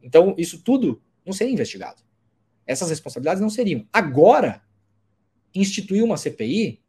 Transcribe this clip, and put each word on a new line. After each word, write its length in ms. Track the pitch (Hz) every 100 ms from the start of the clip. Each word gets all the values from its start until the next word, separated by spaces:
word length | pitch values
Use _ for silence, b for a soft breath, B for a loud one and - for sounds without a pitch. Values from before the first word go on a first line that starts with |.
Então, 320 | 127 156 190 190
isso 240 | 170 -
tudo 400 | - 196 185 113 _ _
não 80 | 175
seria 200 | 190 240
investigado. 500 | 233 117 196 - - _ _ _ _ _ _ -
Essas 240 | 135 170
responsabilidades 500 | 156 139 131 143 190
não 80 | 214
seriam. 380 | 214 214 131 -
Agora, 720 | 220 165 127 175 285 180 - _ _ _ _ _ _ _ _ _
instituir 480 | 185 196 - - 196
uma 140 | 226 160
C 120 | 147
P 120 | -
I 380 | 113 190 190 -